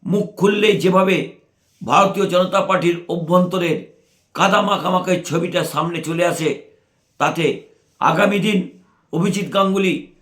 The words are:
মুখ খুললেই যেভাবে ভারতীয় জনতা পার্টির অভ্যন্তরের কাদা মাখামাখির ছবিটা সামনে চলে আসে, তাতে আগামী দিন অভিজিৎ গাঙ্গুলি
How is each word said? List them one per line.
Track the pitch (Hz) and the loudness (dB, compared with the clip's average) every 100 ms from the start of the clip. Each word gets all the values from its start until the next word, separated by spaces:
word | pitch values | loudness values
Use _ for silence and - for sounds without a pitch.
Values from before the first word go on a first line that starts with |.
| - | -2
মুখ | 196 - - | -2 -2 0
খুললেই | 196 208 208 185 | 0 2 2 2
যেভাবে | 180 180 190 175 127 - _ _ _ _ | 2 2 2 0 -2 -12 _ _ _ _
ভারতীয় | - 147 196 190 190 | 0 4 4 2 0
জনতা | 180 185 196 | 2 2 0
পার্টির | 185 185 170 170 - | 0 0 0 -2 -4
অভ্যন্তরের | 170 160 180 180 185 170 151 - _ _ _ _ | -8 2 2 2 0 -2 -2 -6 _ _ _ _
কাদা | - 180 202 | -2 2 2
মাখামাখির | 196 202 170 185 175 180 | 2 -2 0 -2 0 -2
ছবিটা | - 156 175 175 | 0 -4 -2 -4
সামনে | 156 151 160 170 | -4 -4 -4 -4
চলে | 151 165 175 | -6 -2 -2
আসে, | - 151 - - _ _ _ _ _ | 0 -4 -4 -10 _ _ _ _ _
তাতে | 147 160 147 95 - _ _ _ | -4 0 -2 -2 -10 _ _ _
আগামী | 143 160 202 202 | -2 2 2 2
দিন | 208 196 - - _ _ _ | 0 0 -2 -10 _ _ _
অভিজিৎ | 156 196 196 165 | -2 -2 -2 -4
গাঙ্গুলি | 190 196 196 190 147 - _ | 0 0 2 0 -2 -8 _